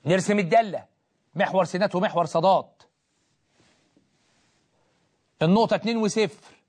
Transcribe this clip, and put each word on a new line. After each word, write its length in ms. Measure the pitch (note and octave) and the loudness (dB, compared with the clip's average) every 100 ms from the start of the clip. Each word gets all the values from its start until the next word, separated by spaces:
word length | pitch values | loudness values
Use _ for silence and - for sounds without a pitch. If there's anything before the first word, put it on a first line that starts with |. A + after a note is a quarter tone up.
| C#3 | 0
نرسم 320 | F#3 G3 G#3 | 0 0 -2
الدالة، 460 | E3+ A3+ C#4+ C#3+ - _ _ _ _ | 2 2 2 -8 -12 _ _ _ _
محور 300 | E3 F#3+ F#3+ | -6 -2 0
سينات 300 | F3 F3+ G3 | -2 -2 -2
ومحور 300 | F3+ F#3+ D#3 | -2 -2 -2
صادات. 580 | E3 E3 F3+ E3+ - _ _ _ _ _ _ _ _ _ _ _ _ _ _ _ _ _ _ _ _ _ _ _ _ _ _ _ | -2 0 2 2 -2 _ _ _ _ _ _ _ _ _ _ _ _ _ _ _ _ _ _ _ _ _ _ _ _ _ _ _
النقطة 320 | D#3+ G3+ A3+ | 2 2 2
اتنين 220 | G3+ G#3 A#3 | 0 -2 -2
وصفر. 580 | G#3+ A3 G#3+ - - _ | -2 0 -2 -4 -20 _